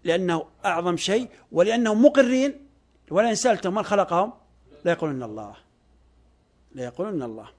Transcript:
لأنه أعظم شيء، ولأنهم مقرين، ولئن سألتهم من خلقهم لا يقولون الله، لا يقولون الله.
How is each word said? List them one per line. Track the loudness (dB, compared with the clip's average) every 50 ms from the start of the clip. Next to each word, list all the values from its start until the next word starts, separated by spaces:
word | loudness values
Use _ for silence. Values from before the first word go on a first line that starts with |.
| _
لأنه | -2 -2 0 0 -2 -2 -2 -4 -10 _ _ -4
أعظم | -2 -2 0 -2 -2 -2
شيء، | -2 -2 -2 -2 -2 -2 -4 -14 -20 _ _
ولأنهم | 0 2 2 2 2 0 0 2 4 6 6
مقرين، | 6 8 6 4 4 4 0 0 -2 -4 -8 -20 _ _ _ _ _ _ _ _ _
ولئن | 0 0 2 2 0
سألتهم | 0 2 0 0 2 0 -4 -4
من | -4
خلقهم | -2 0 0 0 2 2 2 0 0 0 -4 _ _ _ _ _ _ _ -20 -4 -2
لا | -2
يقولون | -2 0 -2 -4 -4 -6
الله، | -8 -10 -12 -14 -14 -16 -18 -20 _ _ _ _ _ _ _ _ _ _ _ _ _ _ _ _ _ _ _ _ _ _ -14
لا | -12 -12
يقولون | -12 -8 -8 -8 -6 -6 -6
الله. | -6 -8 -10 -14 -16 -20 _